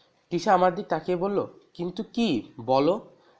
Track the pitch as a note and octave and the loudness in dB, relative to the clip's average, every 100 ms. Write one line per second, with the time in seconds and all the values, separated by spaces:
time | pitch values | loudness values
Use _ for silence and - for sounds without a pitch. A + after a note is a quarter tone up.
0 | _ _ - F3 G#3+ F3+ F#3 F3 G3 D#3+ | _ _ -6 -4 2 4 4 0 -4 -4
1 | - F3+ G3 G3 A2+ - _ - F3 F3+ | -2 -2 -2 -2 -4 -8 _ -10 -8 -8
2 | - - A3+ A#2+ - - A2+ C3 D3 G#3 | -8 -2 0 0 -4 -10 0 2 2 0
3 | - - _ _ | -4 -20 _ _